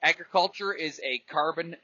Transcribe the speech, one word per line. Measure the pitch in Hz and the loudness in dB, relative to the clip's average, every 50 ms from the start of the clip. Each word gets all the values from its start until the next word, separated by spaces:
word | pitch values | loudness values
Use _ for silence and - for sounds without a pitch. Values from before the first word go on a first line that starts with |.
agriculture | - 160 165 - 175 - - 185 175 196 - - 202 196 | 2 2 2 0 -2 0 2 2 2 2 0 -4 -4 -4
is | 196 - 160 151 139 - | -4 -2 -4 -6 -6 -4
a | - 135 127 123 | -4 -4 -4 -4
carbon | _ - - 151 151 160 160 165 170 170 170 - | _ -2 0 0 2 2 0 -2 -6 -8 -10 -14